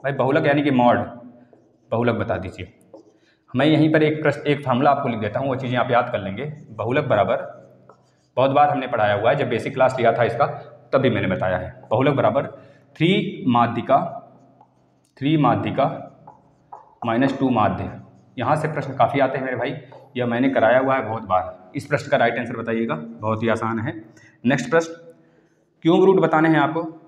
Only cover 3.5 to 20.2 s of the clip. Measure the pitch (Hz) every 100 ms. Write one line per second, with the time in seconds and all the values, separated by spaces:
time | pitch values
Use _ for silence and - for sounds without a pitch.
3.5 | 123 147 147 156 160 151 151 147 139 147
4.5 | 143 135 123 143 139 127 113 104 117 135
5.5 | 123 127 123 113 120 120 117 95 98 147
6.5 | 151 - 110 107 139 135 107 95 131 -
7.5 | - - _ - - _ _ _ - 135
8.5 | 139 147 135 127 123 104 104 110 147 120
9.5 | 113 139 127 131 123 117 113 113 - -
10.5 | - - - - 139 123 104 95 92 92
11.5 | 90 87 - - 110 139 135 110 110 87
12.5 | - - _ _ - 170 202 160 - 131
13.5 | 120 117 113 113 165 - - - - _
14.5 | _ _ _ _ _ _ - 135 156 135
15.5 | 107 107 95 147 - - - - - _
16.5 | _ _ - - _ 120 113 135 - 131
17.5 | 117 101 90 92 - - - _ - 120
18.5 | 151 156 147 135 - 117 135 131 139 131
19.5 | 123 127 - - - - 123